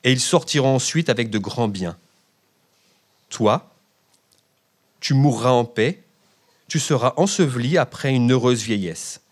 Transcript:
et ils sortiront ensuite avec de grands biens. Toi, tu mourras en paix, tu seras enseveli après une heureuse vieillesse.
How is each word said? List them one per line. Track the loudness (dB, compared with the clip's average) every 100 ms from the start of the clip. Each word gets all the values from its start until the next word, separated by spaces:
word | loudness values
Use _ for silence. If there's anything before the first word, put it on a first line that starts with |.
et | 0
ils | 0
sortiront | 2 0 2 0 2
ensuite | 0 0 -2 0
avec | -2 -2
de | -4
grands | -4 -4 -4
biens. | -4 -8 -10 _ _ _ _ _ _ _ _ _ _ _ _ _
Toi, | -2 0 0 -4 _ _ _ _ _ _ _ _ _ _ _ _ _
tu | -2
mourras | 2 2 2 2
en | 2
paix, | 0 -2 -2 -2 _ _ _ _ _ _ _
tu | -6
seras | -2 0 0 2
enseveli | 0 2 0 0 0 0
après | -2 -4 -2
une | 2 4
heureuse | 4 2 0
vieillesse. | -2 -4 -4 -8 -14 -16 _